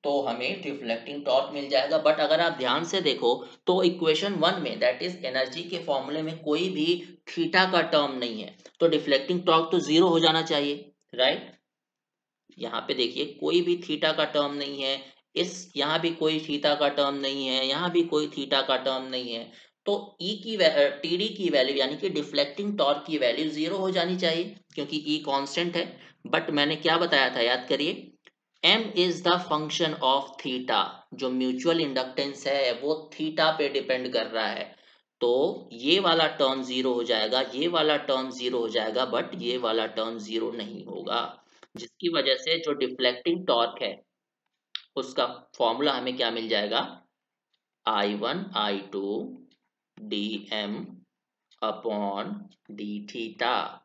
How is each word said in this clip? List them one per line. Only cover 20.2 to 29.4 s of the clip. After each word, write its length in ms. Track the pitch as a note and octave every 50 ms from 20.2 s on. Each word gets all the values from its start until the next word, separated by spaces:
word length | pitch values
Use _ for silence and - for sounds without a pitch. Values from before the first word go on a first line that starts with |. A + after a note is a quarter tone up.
ई 160 | F3 F#3+ G#3+ G3+ F#3
की 120 | A3+ A3
वै-, 140 | G3 F3 D#3+
अ, 180 | D3 D3 C#3+ C#3 C#3 - -
टीडी 260 | E3 E3+ F3+ G#3 G#3+
की 200 | F3 - D#3 D#3+
value 260 | D3 C#3 B2+ C3+ C#3+
यानी 200 | C#3 C3+ C3 D3
कि 120 | D3+ - G3
deflecting 680 | D#3+ D3+ D3 D3 D3+ C#3+ C#3+ C#3+ - - G3+ G#3 G#3 -
torque 260 | D3+ C#3 C#3+ C#3+ D3
की 120 | - D#3+ D3
value 320 | C3 A#2+ A#2 A#2+ D#3 D#3
zero 260 | D3 D3+ D#3 E3 F#3+
हो 140 | F#3+ F#3+ F#3+
जानी 260 | F#3 F#3 E3+ E3+ F#3
चाहिए, 280 | F3+ F3+ E3 D#3+ E3 E3+ - - - _ _ -
क्योंकि 300 | - C#3+ C#3+ D#3 D3+ D3
ई 120 | D3+ D3+ D#3
कांस्टेंट 580 | D3+ D3 C#3 C#3 C#3 C#3 - E3+ F3 F3 E3+
है। 220 | E3+ F3 - - - - - _ _ _ -
But 220 | - D#3+ E3 -
मैंने 260 | D#3+ D3 C#3+ D3 D#3
क्या 200 | D3+ - E3 D#3+ E3+
बताया 360 | F3 E3 D#3 C#3 C3+ B2 B2
था, 40 | B2+
याद 260 | A#2+ A#2 B2+ B2+ B2+ -
करिए, 380 | C#3+ C3+ D3 E3 - - - - - _ _ - _ _ _ _ _ _ -
M 200 | E3 G3 A3 A3+ G#3 D3+ F3+
is 220 | F3+ F3+ E3+ - -
the 140 | F3 F3 F3+